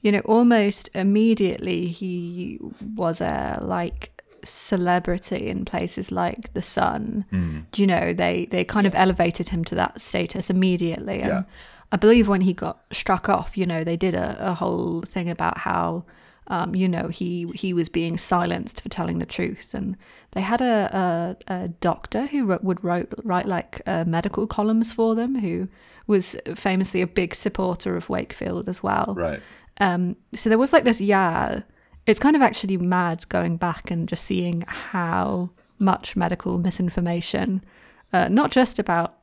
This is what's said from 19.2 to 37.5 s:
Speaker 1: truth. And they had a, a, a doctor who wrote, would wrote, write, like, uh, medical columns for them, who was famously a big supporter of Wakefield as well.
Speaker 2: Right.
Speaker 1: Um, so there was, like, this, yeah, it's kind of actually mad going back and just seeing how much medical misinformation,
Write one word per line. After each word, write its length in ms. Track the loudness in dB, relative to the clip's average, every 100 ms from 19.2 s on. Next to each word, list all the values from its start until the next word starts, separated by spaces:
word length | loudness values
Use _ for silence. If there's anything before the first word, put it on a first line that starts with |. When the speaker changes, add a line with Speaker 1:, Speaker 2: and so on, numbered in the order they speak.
| -4
Speaker 1:
truth. 480 | -4 -6 -6 -10
And 220 | -8 -6 -8 -12 -20 _
they 80 | -6
had 200 | -2 0
a, 760 | 2 2 0 0 0 0 -4 -8 -8
a, 40 |
a 160 | -6 -6
doctor 560 | -2 -2 -2 -6 -6 -2
who 180 | -2 0
wrote, 180 | 0
would 180 | 0 -2
wrote, 280 | 0 -2 -2 -8
write, 220 | -2 -2 0
like, 360 | -4 -6 -10 -4
uh, 180 | -2 0
medical 400 | 0 0 -2 -2
columns 440 | 0 2 2 0
for 220 | 0 2
them, 200 | 2 0 -2
who 280 | -2 -2 -6 -10 -20 -16 2
was 300 | 2 2 -8 -8
famously 480 | -4 0 2 2 0
a 40 | 0
big 280 | 0 -2
supporter 600 | -2 -4 -2 -2 -2 -4 -4
of 120 | -4
Wakefield 580 | -4 -4 -8 -6 -4 -6
as 140 | -4
well. 320 | -2 0 0 -2
Speaker 2:
Right. 240 | -2 -4 -10 -20 -20 0
Speaker 1:
Um, 360 | 2 2 0 -4 _
so 140 | -4 2
there 100 | 4
was, 140 | 6
like, 120 | 6
this, 160 | 6 2
yeah, 580 | 4 4 4 0 -2 -4 -8 _ _ -4 2
it's 120 | 4
kind 140 | 6
of 60 | 6
actually 360 | 6 4 -2 0
mad 500 | 2 2 2 -2 -2
going 300 | -2 0 0
back 320 | -2 -4 -4
and 180 | -4 -2
just 160 | -4
seeing 400 | -2 -2 0 -2 -4
how 840 | -10 -6 -4 -2 0 0 -2 -4 _ _ _
much 380 | 2 2 -2 -2
medical 400 | 0 -2 -2 0
misinformation, 1040 | 0 0 -2 0 -2 -2 -2 -2 0